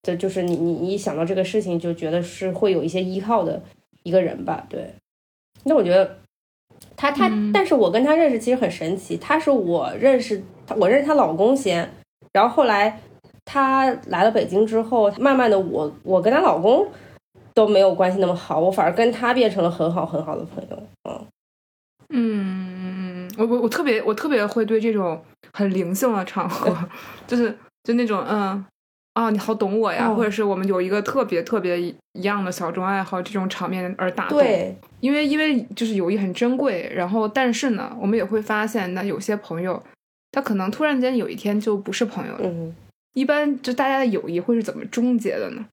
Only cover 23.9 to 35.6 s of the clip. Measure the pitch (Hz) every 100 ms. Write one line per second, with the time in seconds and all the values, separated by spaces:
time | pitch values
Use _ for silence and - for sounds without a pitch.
23.9 | 220 208 208 311 254 208 233 214 220 226
24.9 | 208 180 160 - _ - - 202 185 170
25.9 | 190 254 208 185 196 175 - - 170 175
26.9 | - - - - 240 226 214 - _ -
27.9 | 233 233 196 - 208 196 196 190 _ _
28.9 | _ _ - 226 214 208 214 196 214 214
29.9 | 170 233 214 220 202 208 190 190 185 185
30.9 | 208 208 269 214 170 170 220 180 175 175
31.9 | - _ - 190 202 185 180 170 175 185
32.9 | 196 190 185 180 196 185 - 180 185 180
33.9 | 196 185 180 185 294 262 185 185 185 -
34.9 | - 254 294 294 302 311 254